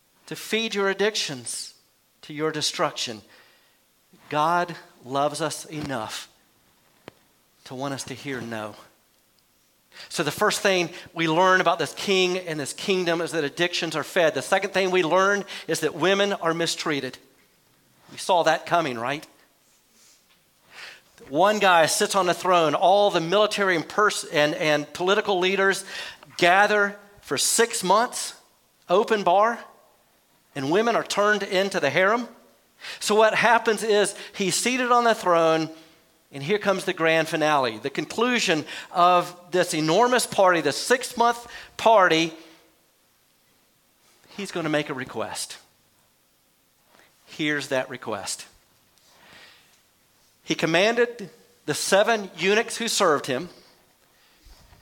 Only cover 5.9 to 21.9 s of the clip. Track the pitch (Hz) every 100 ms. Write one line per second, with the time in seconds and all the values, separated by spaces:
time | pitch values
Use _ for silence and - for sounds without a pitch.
5.9 | 123 110 - - _ _ _ _ _ _
6.9 | _ - - _ _ _ _ - 127 139
7.9 | 131 - 120 143 127 117 110 107 104 -
8.9 | _ _ _ _ _ _ _ _ _ _
9.9 | - - - 147 - 214 - 202 185 170
10.9 | - - 170 165 160 185 185 170 185 143
11.9 | - - 190 180 185 175 151 131 - -
12.9 | 185 170 170 156 160 143 151 175 - 165
13.9 | 156 131 185 156 139 - 190 196 190 190
14.9 | 185 156 180 196 202 - - - 160 151
15.9 | - 175 196 202 190 165 165 160 - 170
16.9 | 143 127 - _ _ _ _ _ _ _
17.9 | _ - - - 180 156 175 - 190 156
18.9 | 117 120 151 - _ _ _ _ _ _
19.9 | _ _ _ _ _ _ _ _ - -
20.9 | - _ - - 139 196 214 190 170 151